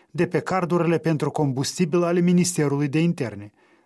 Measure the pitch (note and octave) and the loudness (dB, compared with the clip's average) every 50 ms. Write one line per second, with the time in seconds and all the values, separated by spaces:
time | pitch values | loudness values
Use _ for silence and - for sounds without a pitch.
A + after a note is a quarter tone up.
0 | _ _ - D3+ F3 E3+ - D3+ - - F#3 F#3+ F3 D3+ F3 F3 D#3+ E3 E3 D#3 | _ _ -2 -2 -2 0 0 -2 -2 0 -2 -2 0 0 0 2 2 2 2 0
1 | - E3 D#3+ C#3+ D#3 D3 - - D3+ C#3 B2+ C3 C#3 - - - F#3 D#3+ D#3+ F3 | 0 0 0 0 -2 -2 0 0 0 0 0 -2 -4 -6 -2 -2 -2 0 2 0
2 | F3 E3+ F3 F3+ F3 F3+ F3+ F3+ F3 F3 - - D3 C#3 C#3 C#3+ D3 C#3+ C3 D#3 | 0 2 2 2 2 4 4 4 2 2 0 0 0 0 0 -2 -2 0 0 0
3 | E3 E3+ E3+ - C3+ A2+ G#2 G2+ G#2 G#2+ - _ _ _ _ _ _ | 0 0 0 -2 -6 -8 -8 -12 -16 -18 -20 _ _ _ _ _ _